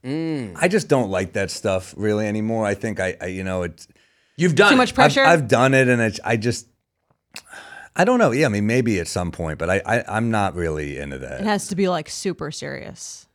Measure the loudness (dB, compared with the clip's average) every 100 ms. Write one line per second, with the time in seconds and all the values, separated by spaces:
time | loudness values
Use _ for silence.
0 | -6 -6 -4 -4 -6 -2 0 0 2 0
1 | 2 -2 -2 -4 -4 -4 -2 -2 -4 -4
2 | -2 0 0 -2 -2 -2 -2 -2 -6 -4
3 | -4 -4 -8 -6 -4 -4 -4 -8 -20 _
4 | _ _ _ -2 0 6 6 6 4 4
5 | 4 6 4 4 4 4 6 6 4 4
6 | 2 -2 -2 -2 0 -4 -8 _ _ _
7 | _ _ _ -20 _ -20 -20 -20 -14 0
8 | 2 4 4 4 2 2 2 2 2 0
9 | -2 -4 -4 -4 -6 -2 0 0 0 -2
10 | 0 -2 0 0 0 -2 -4 -4 -6 -8
11 | -10 -10 -10 -8 -2 -2 -4 -2 -2 -2
12 | -6 -8 -8 -6 -10 -10 -12 -12 -14 -16
13 | -16 -18 _